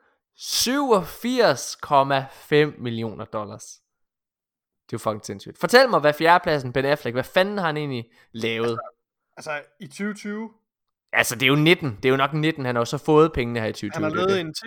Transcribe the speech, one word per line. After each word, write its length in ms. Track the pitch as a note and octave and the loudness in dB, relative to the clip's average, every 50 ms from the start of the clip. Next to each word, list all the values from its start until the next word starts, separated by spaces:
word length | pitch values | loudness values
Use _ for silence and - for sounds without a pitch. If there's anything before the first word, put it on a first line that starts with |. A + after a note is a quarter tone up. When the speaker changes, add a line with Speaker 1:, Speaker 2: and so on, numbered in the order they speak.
| _ _ _ _ _ _ _ | _ _ _ _ _ _ _
Speaker 1:
syvogfirs 1400 | - - - - - - A3+ C4 C#4+ C#4+ C4 A3+ F#3+ E3 - - - - A#3+ B3+ B3 A3+ F3 C#3 A#2+ - - - | -16 -10 -6 -4 -2 0 0 0 0 2 2 2 2 2 -2 -8 -6 -4 -2 2 4 4 4 2 0 -4 -10 -12
komma 500 | - - - D3 C#3 C3+ C#3 C#3 C3+ C3 - - | -12 -2 2 4 4 4 4 2 0 -2 -4 -10
fem 420 | - - - D3 D3 D3+ D3 - - | -20 -4 2 2 4 4 2 0 -6
millioner 460 | A#2+ A#2+ A#2 A2+ A2+ A2 G2+ - - | -8 -6 -6 -4 -6 -6 -8 -10 -12
dollars. 400 | - - G#2+ G#2 G2+ G#2 G#2 - - - - _ _ _ _ _ _ _ _ _ _ _ _ _ _ _ _ _ _ _ _ _ | -10 -8 -8 -8 -8 -12 -16 -18 -20 -20 -20 _ _ _ _ _ _ _ _ _ _ _ _ _ _ _ _ _ _ _ _ _
Det 60 | _ B2+ | _ -12
er 0 | |
jo 60 | A2+ | -6
fucking 280 | - A2+ G#2+ G#2+ - | -4 -6 -6 -6 -8
sindssygt. 320 | - G2+ G2 - - - - | -12 -12 -12 -14 -16 -10 -8
Fortæl 300 | - E3+ A#3+ B3+ C4+ B3 | 0 4 6 6 6 6
mig, 120 | G3 D#3 | 4 2
hvad 120 | C#3+ D3+ D3 | 2 2 2
fjerdepladsen 600 | - D#3+ E3 F3 F3+ - F3 D3+ C#3+ C3 B2+ B2 | 4 4 6 6 6 4 2 -2 -2 -2 -2 -2
Ben 120 | C#3 C3 | 0 2
Affleck, 300 | C#3 D3 - - B2 A#2 | 2 0 0 0 -2 -4
hvad 100 | B2+ B2 | -4 -4
fanden 340 | - - F#3 F#3+ G3+ G#3 G3+ | 0 2 2 2 2 0 -2
har 80 | F3+ | -2
han 100 | D#3+ D3 | -2 -2
egentlig 340 | D3+ D3+ C#3+ C3 A#2 A2+ - _ _ _ _ - | -4 -4 -6 -6 -8 -8 -10 _ _ _ _ -10
lavet? 460 | A2+ A2 A2+ A2+ A2+ A#2 A#2 A#2 A2+ - - - _ _ _ _ _ _ _ _ | -6 -4 -4 -2 -2 -2 -2 -4 -4 -8 -12 -16 _ _ _ _ _ _ _ _
Speaker 2:
Altså, 140 | - - D#3 | -14 -10 -10
altså, 120 | D3 D3 C#3 _ _ _ | -10 -10 -10 _ _ _
i 60 | G3+ | -20
tyve 280 | C3+ - - G3+ G#3 G3+ | -16 -10 -8 -8 -8 -8
tyve. 380 | G3+ - G#3 G#3 G#3+ A3+ G#3+ - _ _ _ _ _ _ _ _ _ _ _ - | -8 -10 -10 -10 -10 -10 -12 -16 _ _ _ _ _ _ _ _ _ _ _ 0
Speaker 1:
Altså, 220 | A2+ A#2 - B2+ | 0 0 0 -2
det 80 | A2 C3 | 0 2
er 40 | |
jo 100 | C3 C#3+ | 4 4
nitten. 400 | D3+ D3+ E3 F3+ F3 D#3+ C3+ G#2 | 4 4 4 4 2 0 -4 -6
Det 80 | - - | -2 0
er 60 | C3 | 2
jo 60 | C3+ | 2
nok 160 | C3+ C#3 C#3+ D#3 | 2 2 0 0
nitten. 320 | D3+ D3+ D#3+ D#3 C#3+ C3+ | 0 -2 -2 -2 -2 -4
Han 100 | B2 B2 | -4 -2
har 60 | A#2+ | -2
jo 40 | A#2 | -2
så 140 | - - C#3 | -4 -6 -4
fået 340 | - - D#3 D3 C#3+ B2+ - | 0 4 6 6 6 4 2
pengene 280 | C#3+ A#2+ A#2 A#2 A#2 | -2 -4 -2 -4 -4
her 60 | A2 | -4
i 20 | G#2+ | -4
Speaker 2:
Han 40 | G#2+ | -6
har 60 | - | -6
Speaker 1:
tyve 120 | - G2+ | -8 -8
tyve, 140 | - D#3+ D#3+ | -4 -4 -4
det 80 | D#3 D#3 | -2 -2
er 40 | |
Speaker 2:
lavet 140 | - F#3 F#3+ | -2 0 0
Speaker 1:
det. 100 | F#3+ F#3 | 0 0
Speaker 2:
en 140 | E3+ D#3+ D#3 | -2 -6 -8
T 60 | - A3+ | -10 -12